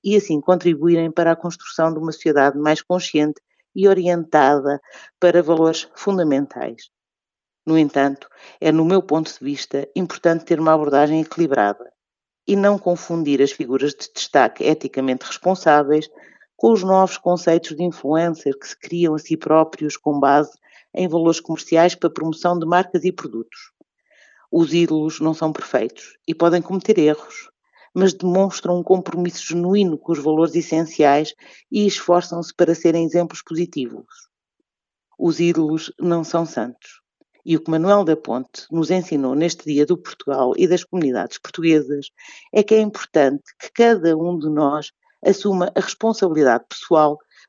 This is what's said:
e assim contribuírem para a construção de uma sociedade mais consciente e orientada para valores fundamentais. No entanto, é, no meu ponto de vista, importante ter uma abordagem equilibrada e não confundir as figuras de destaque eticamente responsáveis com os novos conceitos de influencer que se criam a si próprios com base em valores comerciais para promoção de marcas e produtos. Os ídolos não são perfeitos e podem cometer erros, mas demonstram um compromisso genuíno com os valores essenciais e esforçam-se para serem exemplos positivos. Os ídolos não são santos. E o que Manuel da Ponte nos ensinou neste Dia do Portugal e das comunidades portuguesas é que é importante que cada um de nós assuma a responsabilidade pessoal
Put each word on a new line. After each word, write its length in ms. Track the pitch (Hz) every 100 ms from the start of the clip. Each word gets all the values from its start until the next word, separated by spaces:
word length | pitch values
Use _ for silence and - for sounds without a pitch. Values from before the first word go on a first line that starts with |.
e 140 | 196 208
assim 240 | 196 151
contribuírem 680 | 139 180 170 156 165 170 160
para 220 | 156 165
a 60 | 165
construção 560 | 170 170 - - 165
de 40 | 156
uma 140 | 160
sociedade 460 | 156 165 143 139 139
mais 240 | 151 156
consciente 600 | - 180 - 156 151 151 _ _ _
e 140 | - 196
orientada 960 | 190 180 175 160 151 135 143 139 143 _ - - -
para 200 | 180 170
valores 460 | 151 165 160 160 - -
fundamentais. 960 | - 190 160 139 139 123 127 117 - _ _ _ _ _ _ _ -
No 120 | 160
entanto, 500 | 151 143 139 139 - _ - -
é, 140 | 160
no 100 | 160
meu 180 | 160 190
ponto 300 | 185 160 156
de 80 | -
vista, 480 | 135 143 - 139 139 -
importante 480 | 180 - 175 165
ter 160 | 160 160
uma 140 | 160
abordagem 480 | 156 147 139 147 160
equilibrada 720 | 151 - 170 131 101 101 120 _ _ _ _ _ -
e 120 | 196
não 200 | 196 202
confundir 640 | 180 175 - 170 151 135
as 120 | 135
figuras 380 | - 131 131 143
de 180 | 139 -
destaque 520 | - - 147 117 - -
eticamente 600 | 156 135 - 135 127 -
responsáveis 840 | - 180 185 - 147 143 151 151 - - _ _ -
com 160 | 226
os 120 | 220
novos 340 | 190 190 190 -
conceitos 580 | - 180 - 165 165 151
de 80 |
influencer 760 | 175 156 139 160 170 160 143 135
que 100 | -
se 120 | -
criam 360 | - 170 170 156
a 40 |
si 160 | - 160
próprios 600 | 156 160 160 - 151 -
com 220 | - 143
base 380 | 139 143 151 _ _ _ _
em 140 | - 185
valores 320 | 165 165 165
comerciais 560 | - 160 - 165 170 175
para 140 | 170
promoção 480 | 160 160 156 175 175
de 80 | 160
marcas 380 | 180 185 180
e 80 | 170
produtos. 600 | 180 151 113 113 - - _ _ _ _ _ _ _ -
Os 220 | 165 160
ídolos 460 | 165 170 156 156 -
não 140 | 156
são 180 | 156 160
perfeitos 680 | 151 - 127 113 - - _ -
e 80 |
podem 280 | 160 170 175
cometer 360 | 160 190 - 170
erros, 520 | 151 151 - - - _ _ _ _
mas 200 | 170 190
demonstram 680 | 180 180 180 196 - 185 180
um 40 |
compromisso 600 | 170 185 180 165 175 - -
genuíno 520 | 170 175 202 190 151
com 160 | -
os 60 | 160
valores 360 | 143 156 165 160
essenciais 800 | 160 160 165 - 147 143 151 - - - -
e 160 | 208 208
esforçam-se 680 | - - 175 175 170 165 -
para 180 | 170
serem 300 | 165 170 165
exemplos 380 | 165 175 170 175
positivos. 880 | - 160 175 - 123 - - - _ _ _ _ _ _ _ _ _ -
Os 200 | 170 160
ídolos 520 | 175 160 151 156 - -
não 240 | 175 170
são 220 | 160 170 165
santos. 560 | - 120 120 - - _ _ _ _ -
E 100 | 160
o 60 |
que 80 | 160
Manuel 340 | 160 175 202
da 140 | 175 151
Ponte 480 | - 123 131 - -
nos 180 | 165 147
ensinou 460 | 185 175 151 131 139
neste 300 | 165 - 156
Dia 200 | 143 147
do 120 | 180
Portugal 560 | - - - 139 127 -
e 100 | 175
das 160 | 175
comunidades 540 | - 185 147 123 87 -
portuguesas 720 | - - 165 156 131 143 143 _ - - -
é 120 | -
que 100 | 202
é 60 | 220
importante 640 | 214 214 - 160 139 143 _ -
que 100 | -
cada 460 | - 233 220 165 160
um 200 | 170 175
de 120 | 151
nós 420 | 151 143 151 156 _ _ _ -
assuma 460 | 202 208 190 175 -
a 40 |
responsabilidade 840 | 180 - 220 113 185 156 139 117 -
pessoal 480 | - - 165 151 147 _ _